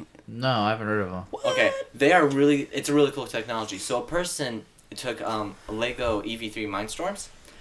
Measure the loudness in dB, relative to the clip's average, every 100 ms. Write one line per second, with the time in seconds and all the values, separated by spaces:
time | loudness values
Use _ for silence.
0 | -10 -18 -14 -4 0 2 2 0 0 0
1 | 0 -4 -8 -2 0 4 2 2 -8 2
2 | 6 6 6 6 6 4 0 -4 2 4
3 | 4 2 -6 -6 -4 -4 -4 -6 -2 -2
4 | -2 -2 -2 -4 -4 -6 -10 _ -18 -8
5 | -6 -4 -4 -2 -4 -8 -8 -4 -4 -2
6 | 0 0 -2 -6 -6 -6 -4 -4 -6 -4
7 | -6 -6 -12 -16 -20 -20